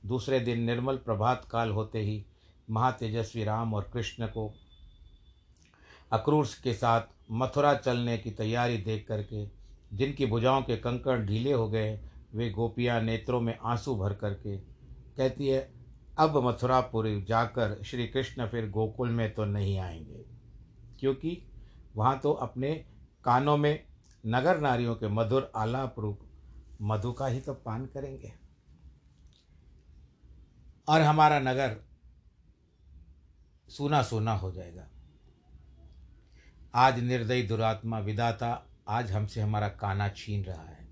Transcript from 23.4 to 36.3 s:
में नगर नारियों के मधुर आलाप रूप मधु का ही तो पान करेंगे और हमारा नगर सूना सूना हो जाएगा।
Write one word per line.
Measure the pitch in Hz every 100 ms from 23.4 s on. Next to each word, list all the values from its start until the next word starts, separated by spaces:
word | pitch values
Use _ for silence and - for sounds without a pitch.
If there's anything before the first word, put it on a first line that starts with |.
| 143 147
में | 147 151 - - - - 110
नगर | 123 151 175
नारियों | 147 120 120 113
के | 107
मधुर | 107 110 131 - 110
आलाप | 110 127 131 113
रूप | 107 101 - - - - - -
मधु | 104 107 120
का | 120 135
ही | 127
तो | 131
पान | 123 120 110 131
करेंगे | 139 135 131 127 - - _ _ - - - _ _ - _ _ - - - - - - _ - - - - - - -
और | 156
हमारा | 151 156 151 147
नगर | 131 127 131 104 - - - - - _ _ _ _ _ - - - - - _ - _ -
सूना | - 143 151
सूना | 117 110 110
हो | 104 92
जाएगा। | 87 87 87 73 - - - - _ _ - - - - - - - _